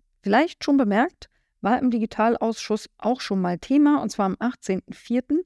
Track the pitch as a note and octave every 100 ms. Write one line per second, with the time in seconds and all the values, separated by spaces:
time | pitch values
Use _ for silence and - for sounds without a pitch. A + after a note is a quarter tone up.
0 | _ _ G3 A3 E4+ - - C#4 G#3 G#3
1 | E4+ - - _ _ _ G3 B3 B3+ A3+
2 | A3 - A3 A#3 A3+ A3 - G#3+ - _
3 | A3+ B3+ - G3 F3+ F3 - C#4 D4 F#3+
4 | G#3+ - F#3+ - A#3+ - - F#3+ - -
5 | - A#3+ - D#4